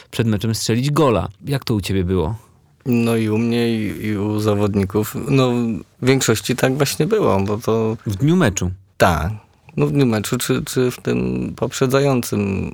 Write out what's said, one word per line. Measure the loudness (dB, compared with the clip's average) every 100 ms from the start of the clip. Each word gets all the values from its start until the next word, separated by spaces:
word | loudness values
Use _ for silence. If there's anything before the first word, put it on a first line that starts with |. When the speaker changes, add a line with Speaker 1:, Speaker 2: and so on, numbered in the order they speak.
| -12
Speaker 1:
przed | -2 0
meczem | 0 0 -2
strzelić | 0 0 0
gola. | 2 4 2 0 -8 -6
Jak | -6 -2
to | -4
u |
ciebie | -2 -2
było? | 0 0 -2 -4 -12 _ _ _ -2
Speaker 2:
No | 0 2 0
i | 0
u | 0
mnie, | 0 0 0 0
i, | -4 -6 -4
i | -2
u | -2 0
zawodników. | 0 2 2 0 0 0 -2 -4 0
No, | 2 4 2 -2 -4 -10 -4
w | 2
większości | 2 2 0 0 0
tak | 0 0
właśnie | -2 0 0
było, | 2 2 2
bo | 0 -2
to | 0 0 0 -4 -6
Speaker 1:
W | 0
dniu | 2 4
meczu? | 2 0 -4 -6 _ 2
Speaker 2:
Tak. | 2 2 -2 -8 _ _ _ -2
No, | 0
w |
dniu | 2 2
meczu, | 2 -2 -4
czy, | -2 -2 -2
czy | -2 -2
w | -2
tym | -4 -2 -2 -4 -6 -4 -6 -2 0
poprzedzającym | 2 2 0 -2 -2 -2 -2 -4